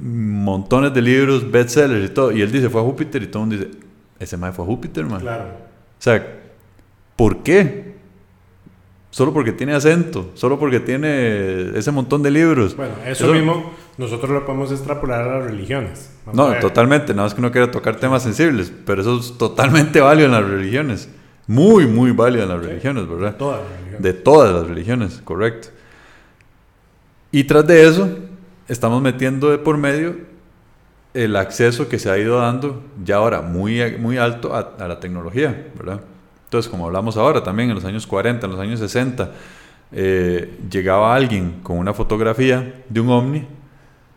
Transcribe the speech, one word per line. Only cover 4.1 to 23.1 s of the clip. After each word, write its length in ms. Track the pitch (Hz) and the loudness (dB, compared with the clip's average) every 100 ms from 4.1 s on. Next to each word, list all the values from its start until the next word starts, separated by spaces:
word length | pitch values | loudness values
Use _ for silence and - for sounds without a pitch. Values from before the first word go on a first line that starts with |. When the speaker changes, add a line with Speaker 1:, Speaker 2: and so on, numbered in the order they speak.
| - | -16
Speaker 1:
"Ese 160 | 92 87 | -12 -8
mae 160 | 92 | -8
fue 120 | 92 | -6
a 40 | 90 | -6
Júpiter, 360 | 123 - - | -6 -8 -8
mae". 160 | 151 95 | -6 -6
Speaker 2:
Claro. 240 | 120 113 | -8 -10
Speaker 1:
O 580 | 92 - - _ _ _ | -12 -16 -20 _ _ _
sea, 240 | 123 107 - - - - _ _ _ _ _ - | 2 2 0 -16 -20 -20 _ _ _ _ _ 2
¿por 260 | 107 - | 2 2
qué? 480 | 135 190 151 - - - - _ _ _ _ _ - _ _ _ _ | 2 4 2 -2 -14 -20 -20 _ _ _ _ _ -20 _ _ _ _
Solo 240 | - 139 | -2 0
porque 160 | 156 113 | 0 -2
tiene 220 | 98 135 | -2 -2
acento, 560 | 147 151 170 165 101 87 | 2 4 4 0 -4 -10
solo 220 | - 123 143 | -4 -2 0
porque 200 | 147 117 | 0 0
tiene 960 | 113 131 151 139 117 104 95 92 92 107 | 0 -2 -2 0 0 0 -2 -4 -4 -4
ese 140 | 147 | -2
montón 320 | 143 127 147 | -2 0 0
de 80 | 143 | 2
libros. 460 | 151 165 139 95 - | 4 4 4 0 -2
Speaker 2:
Bueno, 180 | 123 104 | -10 -10
eso 200 | 127 131 | -8 0
Speaker 1:
Eso 100 | - | 2
Speaker 2:
mismo 380 | 160 156 170 165 - - - | 4 2 -2 -6 -16 -18 -12
nosotros 320 | 120 117 135 | -8 -6 -2
lo 160 | 143 139 | -2 -2
podemos 240 | 135 135 | -4 -4
extrapolar 520 | 135 135 143 131 117 123 | -6 -6 -6 -4 -4 -4
a 100 | 135 | -4
las 40 | 123 | -6
religiones. 600 | 101 92 135 95 - - - | -8 -6 -6 -6 -12 -20 -20
Vamos 120 | 110 113 | -4 0
Speaker 1:
No, 80 | |
Speaker 2:
a 60 | 143 | 2
ver. 80 | 117 | 2
Speaker 1:
totalmente, 520 | 101 123 123 147 147 | 0 4 4 4 0
nada 140 | 101 104 | -2 -2
más 80 | |
que 80 | - | -2
no 80 | 123 | 0
quiero 200 | 123 120 | 2 0
tocar 260 | 120 110 107 | 0 -4 -2
temas 260 | 131 131 | 0 0
sensibles, 500 | 120 101 165 117 90 - - | 0 0 2 0 -4 -6 -4
pero 160 | 98 | -2
eso 160 | 110 123 | 0 -2
es 180 | 120 - | -4 -4
totalmente 640 | 110 - 131 156 151 151 | -2 0 2 4 4 6
válido 260 | 135 156 139 | 6 8 6
en 60 | |
las 120 | 113 98 | 4 2
religiones. 600 | 98 95 131 147 92 - - - _ - | -2 -2 -2 -4 -6 -10 -20 -20 _ 0
Muy, 380 | 120 196 214 123 | 6 8 8 6
muy 240 | 113 123 | 4 4
válido 320 | 110 123 120 | 4 2 2
en 60 | 95 | 0
las 100 | 87 | -4
Speaker 2:
Sí. 60 | 82 | -6
Speaker 1:
religiones, 400 | 82 135 127 | -6 -6 -4
¿verdad? 240 | 85 | -6